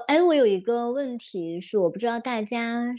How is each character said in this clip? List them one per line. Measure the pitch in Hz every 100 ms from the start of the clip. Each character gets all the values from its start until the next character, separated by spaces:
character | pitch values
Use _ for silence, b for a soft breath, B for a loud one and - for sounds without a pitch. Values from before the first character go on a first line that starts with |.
| 240
哎， | 302
我 | 349
有 | 294 233
一 | 190
个 | 196 240 240
问 | 262 269 240
题 | - 190 165 170
是， | - 214
我 | 170
不 | 196
知 | 233
道 | 233
大 | 254 226
家 | 214 233 233 233 240